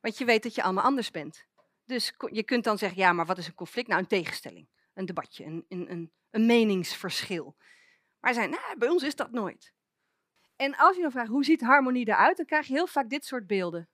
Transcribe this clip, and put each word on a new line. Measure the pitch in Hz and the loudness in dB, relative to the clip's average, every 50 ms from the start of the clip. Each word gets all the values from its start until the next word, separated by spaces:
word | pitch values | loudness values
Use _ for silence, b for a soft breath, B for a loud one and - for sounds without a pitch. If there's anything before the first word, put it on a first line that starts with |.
Want | - 226 214 - | -6 -8 -6 -2
je | 285 | 2
weet | 233 233 220 | 4 4 4
dat | - 240 - | 2 -2 -4
je | - | -2
allemaal | - 190 185 190 - | -2 0 0 2 2
anders | 247 277 262 214 - | 2 2 2 -4 -6
bent. | _ 165 147 147 - - _ _ _ _ _ _ _ _ _ | _ -10 -12 -12 -14 -20 _ _ _ _ _ _ _ _ _
Dus | - 254 240 - - - | -8 -6 -4 -4 -6 -8
ko-, | _ - - | _ -10 -6
je | - 214 | -4 -4
kunt | 208 - 262 240 - | -2 0 0 0 2
dan | 233 208 196 | 0 -2 0
zeggen, | 220 190 175 185 | -2 -4 0 4
"Ja, | 190 180 | 4 4
maar | 175 170 165 | 4 4 0
wat | 160 185 185 | -2 -4 -6
is | 165 | -6
een | 160 - | -14 -12
conflict?" | - 156 - - 240 247 - | -14 -16 -10 -8 -8 -2 0
Nou, | 196 170 | 0 0
een | 190 | 0
tegenstelling. | - - 190 160 - - - - 123 - 87 78 _ _ _ _ _ _ | 0 0 -2 0 -2 -8 -10 -12 -14 -18 -20 -20 _ _ _ _ _ _
Een | 190 190 | -10 -10
debatje. | 185 180 165 151 _ - - - | -8 -8 -10 -10 _ -16 -18 -14
Een, | - 160 165 - _ | -12 -12 -12 -12 _
een, | 190 180 175 - | -12 -12 -10 -10
een, | 180 170 165 160 _ _ _ _ | -10 -12 -12 -14 _ _ _ _
een | - 214 226 | 0 2 4
meningsverschil. | 226 233 233 226 214 196 185 170 - - - - 180 - - - - 196 165 147 143 - b b b b b b b b b b b b b | 6 6 6 6 4 2 0 -2 -4 -8 -8 -8 -8 -6 -6 -6 -6 -8 -8 -8 -10 -18 b b b b b b b b b b b b b
Maar | - - 247 | -2 -2 0
zij, | 233 220 | 0 -2
"Nou, | - 294 359 - 466 403 277 | -4 -4 -8 -8 -12 -4 -2
bij | - 480 | 0 0
ons | 349 349 | 2 0
is | 254 294 - | 0 -2 -4
dat | - - - | -6 -8 -6
nooit." | 233 240 208 175 - _ - _ _ _ _ _ _ _ _ _ _ _ _ _ _ _ _ _ _ | -4 -6 -6 -6 -8 _ -20 _ _ _ _ _ _ _ _ _ _ _ _ _ _ _ _ _ _
En | _ 269 277 285 | _ -4 -4 2
als | - 285 349 381 | 6 6 6 6
je | 359 | 6
dan | 349 294 | -2 -2
vraagt, | 247 254 233 214 | -2 -4 -6 -2
"Hoe | 220 285 277 | -2 -2 2
ziet | 277 320 - | 2 2 2
harmonie | 240 233 269 285 262 254 254 247 240 208 | 4 6 6 6 6 4 0 0 0 2
eruit?" | 208 - 190 269 370 | 4 6 6 4 4
Dan | - 320 | 2 -4
krijg | - 311 302 294 | -2 -2 -2 -2
je | - 262 | 0 -2
heel | 285 349 | -2 -2
vaak | 349 - 294 262 214 | -2 -2 -4 -4 -4
dit | 254 302 - | -6 -8 -8
soort | - 269 247 208 | -8 -10 -10 -6
beelden. | 175 208 196 180 175 165 170 170 _ | -4 -2 -2 -2 -4 -6 -8 -12 _